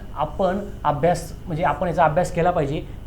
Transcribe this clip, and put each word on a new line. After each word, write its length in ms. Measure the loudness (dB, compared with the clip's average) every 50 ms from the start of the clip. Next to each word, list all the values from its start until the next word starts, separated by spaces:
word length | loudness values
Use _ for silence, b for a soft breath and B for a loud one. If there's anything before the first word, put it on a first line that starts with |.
| -10 -10 -4
आपण 440 | -4 -4 -4 0 0 0 0 0 0 -4 -6 -10 -2 -2
अभ्यास, 500 | 0 0 2 2 2 2 2 -2 -8 -10 -10 -8 -6
म्हणजे 160 | -4 0 0
आपण 240 | 0 0 0 0 -2
याचा 180 | 2 4 4
अभ्यास 260 | 4 4 4 2 2
केला 200 | 0 2 2 2
पाहिजे 320 | 4 2 0 0 -2 -4 -6 B B B B